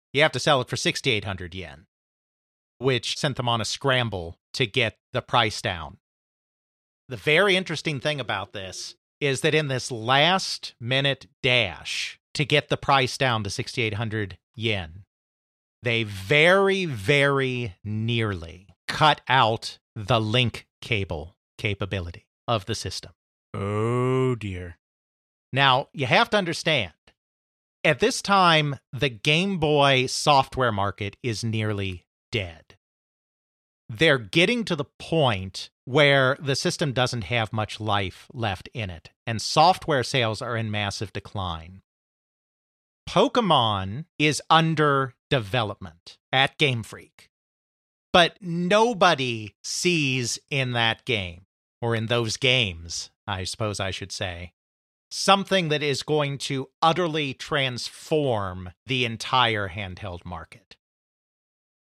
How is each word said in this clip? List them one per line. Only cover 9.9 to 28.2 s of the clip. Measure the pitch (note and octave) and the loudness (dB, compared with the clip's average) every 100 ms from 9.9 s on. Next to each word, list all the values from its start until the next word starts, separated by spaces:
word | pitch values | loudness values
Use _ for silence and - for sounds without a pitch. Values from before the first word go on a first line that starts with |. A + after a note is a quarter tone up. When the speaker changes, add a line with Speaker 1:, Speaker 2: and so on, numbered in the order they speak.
Speaker 1:
last | A#2+ A2+ C3+ D#3 F#3 - - - - | -6 2 4 4 2 -2 -8 -12 -10
minute | A#2 C3+ C#3 C3+ - _ | -2 0 0 -2 -8 _
dash | B2+ B2 G#2 D#2 - - - - _ | 2 2 2 -4 -10 -8 -8 -10 _
to | - | -4
get | D3+ D3 - | 2 2 2
the | C#3+ | -2
price | - C#3 C3 - | 2 4 2 0
down | C3 A2+ G2+ | 0 0 -2
to | |
sixty-eight | - A#2 - A2 | -6 -8 -4 -4
hundred | G#2 A2+ A2 G2+ F2 _ - | -2 -4 -4 -6 -8 _ -6
yen, | A2+ G#2 D#2+ F2+ - _ _ _ _ _ _ _ | -2 -2 -4 -14 -20 _ _ _ _ _ _ _
they | B2 A#2 | -2 -2
very, | A2 G2 F#2+ D3 D#3+ F#3+ G3 G3 | -2 -6 2 4 6 6 4 0
very | F3+ B2 F#2+ C#3+ C#3+ C#3 C3 B2 A#2+ - | -2 -4 2 2 4 2 -2 -4 -6 -10
nearly | G#2 G#2+ A2+ A#2 A2 F#2+ E2 F2 G2 _ - | -8 -4 -2 0 -2 -4 -8 -18 _ _ -8
cut | - D#3 D3+ - | 2 4 2 2
out | C3 A2+ A2 - - _ - | 2 4 0 -6 -14 _ -10
the | G2+ A#2+ | 0 0
link | A2 A#2 A#2+ - - _ | 2 0 0 -2 -14 _
cable | - A2 G2 E2 E2+ _ _ - | -6 -4 -4 -8 -10 _ _ -8
capability | G#2+ G2+ G2 G2 E2+ - _ _ - | -6 -4 -6 -6 -8 -12 _ _ -4
of | A#2 F#2+ | -4 -4
the | A2 | -8
system. | F#2+ - - _ _ _ _ | -8 -10 -14 _ _ _ _
Speaker 2:
Oh, | G#2 G2+ G#2 A2+ B2 B2+ C3 C3 B2 | -8 -4 -2 -2 0 0 0 0 -2
dear. | G#2 F#2 F2+ E2+ _ _ _ _ _ _ _ | -6 -10 -12 -16 _ _ _ _ _ _ _
Speaker 1:
Now, | C3 C#3 C3 - | 2 4 4 0
you | - B2 | -4 2
have | F3 A#3 | 2 4
to | G#3 | 0
understand, | F3 D#3 - D3+ F2+ _ _ _ _ _ _ _ _ _ E3 | 0 -4 0 0 -2 _ _ _ _ _ _ _ _ _ 0
at | D3+ | 2
this | A3+ - | 2 0